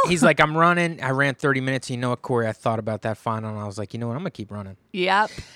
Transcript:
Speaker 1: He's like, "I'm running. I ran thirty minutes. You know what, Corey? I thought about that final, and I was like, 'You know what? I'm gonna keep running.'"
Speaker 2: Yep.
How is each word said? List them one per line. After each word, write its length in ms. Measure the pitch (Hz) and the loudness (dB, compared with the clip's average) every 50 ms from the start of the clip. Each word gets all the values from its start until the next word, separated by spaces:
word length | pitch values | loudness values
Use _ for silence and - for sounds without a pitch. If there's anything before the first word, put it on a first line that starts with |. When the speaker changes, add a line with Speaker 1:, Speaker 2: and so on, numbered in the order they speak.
| 554 - | 4 4
Speaker 1:
He's 160 | 180 160 - | 4 4 6
like, 160 | 170 143 120 | 4 6 6
"I'm 160 | 156 151 151 | 4 4 4
running. 440 | 160 165 175 175 175 170 170 165 - | 4 4 4 4 4 2 0 -2 -4
I 100 | - 131 | -2 -2
ran 260 | 131 131 139 139 127 | 0 2 2 0 0
thirty 240 | - - 143 135 131 | 0 0 0 0 2
minutes. 300 | 131 135 135 127 - - | 0 -2 -2 -4 -4 -6
You 80 | 127 120 | -6 -4
know 120 | 127 123 | -2 -2
what, 120 | 123 - - | -2 -4 -2
Corey? 260 | - 131 120 113 110 | -2 0 0 0 0
I 40 | 107 | -4
thought 280 | - - 123 113 110 | -2 -2 -2 0 0
about 220 | 107 113 107 101 - | -2 -4 -6 -4 -4
that 160 | 113 107 - | -6 -6 -4
final, 320 | - 117 113 110 110 110 | -4 -4 -4 -4 -6 -6
and 100 | 107 104 | -8 -8
I 60 | 104 | -8
was 120 | 104 98 107 | -8 -8 -8
like, 140 | 104 - - | -8 -8 -8
'You 80 | 117 | -8
know 80 | 117 117 | -6 -6
what? 60 | 117 | -6
I'm 60 | 143 | -6
gonna 100 | 190 180 | -8 -8
keep 200 | - - 107 101 | -10 -10 -12 -12
running.'" 280 | 104 104 101 98 98 - _ _ - | -10 -12 -12 -12 -16 -18 _ _ -4
Speaker 2:
Yep. 360 | 185 180 185 190 202 214 - - - - - - | -2 0 2 2 2 2 0 -4 -12 -16 -16 -16